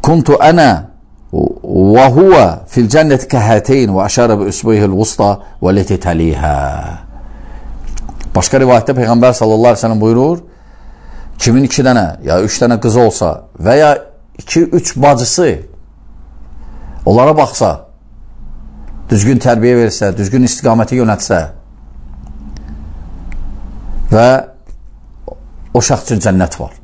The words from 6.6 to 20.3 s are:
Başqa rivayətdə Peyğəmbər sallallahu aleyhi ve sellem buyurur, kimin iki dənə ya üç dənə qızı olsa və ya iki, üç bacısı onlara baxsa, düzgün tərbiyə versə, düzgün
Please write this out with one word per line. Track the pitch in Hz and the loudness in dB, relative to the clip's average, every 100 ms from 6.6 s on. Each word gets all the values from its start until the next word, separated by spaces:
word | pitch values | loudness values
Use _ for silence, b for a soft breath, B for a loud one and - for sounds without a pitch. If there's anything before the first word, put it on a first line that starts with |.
| 69 73 78 82 - B B B B B B B B - - - - - | -4 -8 -10 -14 -16 B B B B B B B B -10 -10 -10 -4 -4
Başqa | - 135 | 0 0
rivayətdə | 131 123 110 | 4 2 2
Peyğəmbər | 127 113 120 127 | -2 2 4 2
sallallahu | 120 113 110 120 | 2 0 2 2
aleyhi | 113 | 2
ve | |
sellem | 113 110 | 0 0
buyurur, | 110 117 143 170 170 b b b b b b b b b | 2 2 2 -2 -8 b b b b b b b b b
kimin | - 120 | 2 2
iki | 135 - | 2 0
dənə | 127 120 87 - | 0 2 -2 -6
ya | 87 87 104 | -2 -2 -2
üç | - | 0
dənə | 120 117 | 0 0
qızı | 113 113 | 0 2
olsa | 113 - 87 78 - - | 2 2 -4 -4 -12 -6
və | 87 135 | 0 4
ya | 151 143 - - - - | 4 2 -4 -20 -20 -20
iki, | - 165 | -4 0
üç | 170 170 - - | 0 0 -2 0
bacısı | 143 135 123 - 165 80 - - - - - - - - - B B B B B - | 2 2 0 0 0 -2 -10 -20 -20 -20 -20 -20 -20 -20 -18 B B B B B 0
onlara | 107 135 156 | 4 4 2
baxsa, | 135 - 107 78 - - - - - - - - - - - - - | 0 0 -2 -2 -10 -20 -20 -20 -20 -18 -16 -16 -16 -18 -16 -14 -2
düzgün | 107 104 127 | 0 2 2
tərbiyə | - 117 117 123 | 2 2 2 4
versə, | 113 - 101 90 | 2 0 -4 -2
düzgün | 98 | -2